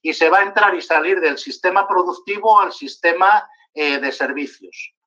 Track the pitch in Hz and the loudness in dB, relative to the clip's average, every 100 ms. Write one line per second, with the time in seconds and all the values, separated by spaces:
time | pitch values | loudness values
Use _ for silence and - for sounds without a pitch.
0 | 165 151 160 185 196 208 202 175 - 165 | -6 0 2 4 2 2 2 0 -2 -2
1 | 165 190 160 139 - - 185 190 196 185 | 0 0 0 -2 -10 -6 -2 0 0 0
2 | 180 180 - 208 214 214 185 - 139 - | -2 -4 -8 -4 4 4 4 -4 -16 -2
3 | 165 170 190 208 - _ _ 151 151 143 | -2 2 4 2 0 _ _ -4 -2 -2
4 | 131 135 135 131 135 - 92 - - _ | -4 -6 -6 -6 -10 -14 -20 -20 -20 _